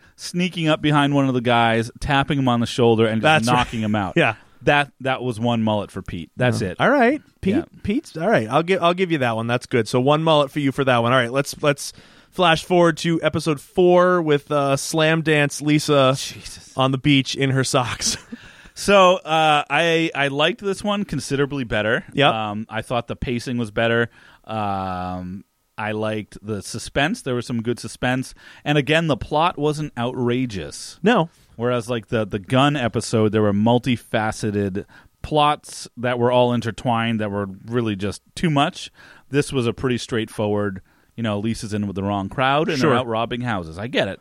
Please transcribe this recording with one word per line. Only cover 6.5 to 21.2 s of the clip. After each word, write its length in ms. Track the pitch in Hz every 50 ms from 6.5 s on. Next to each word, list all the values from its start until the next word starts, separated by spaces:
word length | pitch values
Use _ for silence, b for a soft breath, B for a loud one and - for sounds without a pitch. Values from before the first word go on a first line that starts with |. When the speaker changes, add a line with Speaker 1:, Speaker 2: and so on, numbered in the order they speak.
| 113 113
Speaker 2:
Oh. 40 | 113 90
Speaker 1:
it. 120 | 87 -
Speaker 2:
All 80 | 135 196
right. 320 | 269 285 233 233 302 190 - _ _ _
Pete, 120 | - 190 214
Speaker 1:
Yeah. 80 | 311 - - - -
Speaker 2:
Pete's 340 | - - 214 294 - - -
all 100 | 156 165 208
right. 180 | 233 143 113 107
I'll 140 | 127 151
give, 200 | 170 175 190 170
I'll 120 | 170 170 175
give 180 | 180 190 170
you 60 | 165 143
that 180 | 127 120 113
one. 100 | 110 113
That's 200 | 117 120 123 -
good. 200 | - - 120 107
So 140 | - - 127
one 220 | 127 139 151 156 160
mullet 260 | 165 156 147 143 131
for 80 | - 151
you 120 | 143 135
for 120 | - - 135
that 180 | 131 123 120
one. 100 | 117 117
All 60 | 127 131
right, 120 | 120 117
let's, 320 | 127 139 143 - - -
let's 300 | - 147 135 - - - B B B B B B B B
flash 340 | _ - 180 165 160 151 -
forward 320 | - 180 175 175 165 156 -
to 220 | - 170 165 165
episode 380 | - 156 - 165 - 165 151 139
four 640 | - - _ 196 180 180 180 180 180 180 180 180
with, 280 | 165 156 147 143 - -
uh, 280 | 147 147 139 139 139 135
Slam 420 | - - - 160 156 156 160 165
Dance 400 | 151 160 156 147 143 143 - -
Lisa 540 | 143 151 147 151 - - 147 139 131 131 135
Speaker 1:
Jesus. 580 | - - - 113 107 - - - - - - - 127
Speaker 2:
on 140 | 131 135
the 60 | 135 131
beach 380 | - 151 143 135 131 - -
in 140 | - 139 135
her 120 | 131 135 127
socks. 520 | - - 139 120 110 - - - - - -
<laughs> 40 | - B B B B B B B B B B
Speaker 1:
So, 420 | - - - 202 196 185 180 185 185
uh, 440 | - 156 160 160 156 156 151 147 - -
I, 400 | 139 156 170 170 165 165 165 165 -
I 100 | 139 139
liked 340 | 139 139 143 151 175 240 -
this 220 | 202 196 190 -
one 220 | - 208 202 202 202
considerably 580 | - - 139